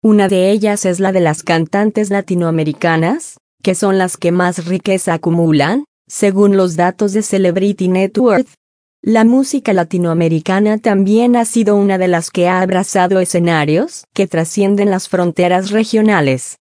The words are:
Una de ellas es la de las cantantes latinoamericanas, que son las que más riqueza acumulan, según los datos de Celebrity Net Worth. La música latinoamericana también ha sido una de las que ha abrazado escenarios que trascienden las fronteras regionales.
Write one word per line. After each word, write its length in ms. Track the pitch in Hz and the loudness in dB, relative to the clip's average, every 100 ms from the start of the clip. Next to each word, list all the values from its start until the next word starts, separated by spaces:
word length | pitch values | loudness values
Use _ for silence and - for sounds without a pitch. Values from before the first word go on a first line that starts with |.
Una 260 | 220 208 190 | 4 2 2
de 220 | 185 185 | 2 2
ellas 340 | 208 208 202 | 2 0 -2
es 160 | 190 175 | -2 -2
la 120 | 190 | 0
de 80 | 185 | 2
las 220 | 165 - | 0 -2
cantantes 680 | - 170 160 202 214 214 208 | -2 -2 0 0 0 0 -2
latinoamericanas, 1300 | 196 196 180 170 165 156 147 170 165 165 294 - - _ _ | -4 -2 -2 0 -2 -2 -2 -2 0 0 -2 -8 -20 _ _
que 120 | - | -4
son 240 | 185 202 190 | -2 0 0
las 180 | 185 - | -2 -2
que 160 | 170 | -2
más 340 | 180 180 180 170 | 0 0 -2 -4
riqueza 480 | 185 - 190 - | -4 -2 -2 -2
acumulan, 720 | 165 170 165 165 151 143 240 294 _ _ | -2 -2 0 2 2 2 -2 -6 _ _
según 500 | - 202 190 202 196 | -2 0 2 2 4
los 200 | 185 165 | 0 0
datos 360 | 180 185 208 | -2 0 -2
de 100 | 202 | -2
Celebrity 680 | 208 196 190 175 202 196 185 | -2 0 0 0 -2 -2 0
Net 280 | 185 196 214 | 0 0 0
Worth. 320 | 247 202 262 _ _ _ _ _ | 2 2 -2 _ _ _ _ _
La 220 | - 220 | -2 2
música 480 | 226 254 269 277 233 | 4 2 0 -2 0
latinoamericana 1040 | 190 165 180 175 165 165 160 160 190 208 214 | 0 0 -2 -2 0 0 0 -2 0 0 0
también 580 | 220 196 196 214 240 240 | 0 0 2 2 2 2
ha 80 | |
sido 320 | 226 233 208 208 | 0 0 2 2
una 220 | 202 190 | 2 0
de 100 | 185 | 0
las 220 | 175 165 | -2 -2
que 180 | - 175 | -2 0
ha 120 | 185 | 2
abrazado 600 | 185 185 190 196 180 190 | 0 0 0 0 2 2
escenarios 840 | 180 175 170 160 147 156 311 - - | 0 0 0 0 0 0 -2 -8 -12
que 140 | - 190 | -4 -2
trascienden 640 | 170 165 - 196 202 202 | -2 -4 -2 0 2 0
las 180 | 190 - | -2 -2
fronteras 600 | 185 175 160 175 180 190 | -2 -2 0 0 0 0
regionales. 840 | 208 220 220 214 196 143 131 - - | -2 0 0 2 2 0 -2 -6 -18